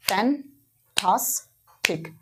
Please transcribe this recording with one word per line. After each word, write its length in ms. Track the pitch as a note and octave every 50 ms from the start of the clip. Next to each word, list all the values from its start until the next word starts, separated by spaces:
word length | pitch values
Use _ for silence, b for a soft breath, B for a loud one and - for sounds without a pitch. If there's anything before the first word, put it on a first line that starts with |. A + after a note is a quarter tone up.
| _
फैंटास्टिक 2000 | - G3 F#3+ G#3+ B3 C#4+ C#4+ - - - _ _ _ _ _ _ _ _ - - F#3 F#3+ A#3 - - - - - - _ _ _ _ - _ _ - F3+ D#3+ D#3+ D#3+ D#3+ -